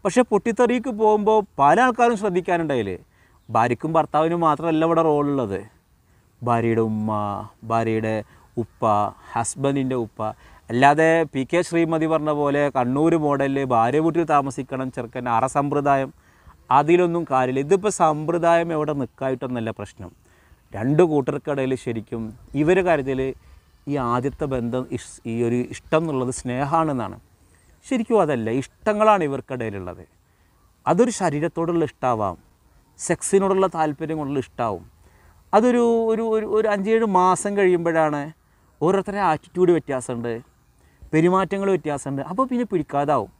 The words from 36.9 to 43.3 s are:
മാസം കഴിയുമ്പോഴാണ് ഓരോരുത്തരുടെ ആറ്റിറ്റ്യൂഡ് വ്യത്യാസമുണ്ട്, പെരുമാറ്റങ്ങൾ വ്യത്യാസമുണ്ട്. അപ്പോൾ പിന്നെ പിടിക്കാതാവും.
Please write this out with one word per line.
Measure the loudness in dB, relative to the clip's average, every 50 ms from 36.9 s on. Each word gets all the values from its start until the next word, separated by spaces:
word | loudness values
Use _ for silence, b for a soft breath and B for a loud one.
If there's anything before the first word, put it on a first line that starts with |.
| 2 2 2 2 2 4
മാസം | 4 4 2 2 -2 -4 0
കഴിയുമ്പോഴാണ് | 2 2 2 2 2 0 0 2 2 2 2 0 -4 -8 -10 -14 _ _ _ _ _ _ _ _ _
ഓരോരുത്തരുടെ | 0 0 0 0 -2 -4 -4 -2 0 0
ആറ്റിറ്റ്യൂഡ് | 0 -2 -6 -10 _ 2 4 4 4
വ്യത്യാസമുണ്ട്, | 2 0 -4 -6 -6 -4 -6 -8 -6 -6 -6 -6 -8 -10 _ _ _ _ _ _ b b b b b b -2
പെരുമാറ്റങ്ങൾ | 0 2 4 4 4 2 0 -2 -4 -4 0 0 0
വ്യത്യാസമുണ്ട്. | 0 -2 -6 -6 -6 -6 -6 -6 -6
അപ്പോൾ | -8 -6 -4 -4 -2 -2
പിന്നെ | -2 -4 -4 -2
പിടിക്കാതാവും. | -2 -4 -4 -2 -2 -2 0 0 0 -2 -2 -6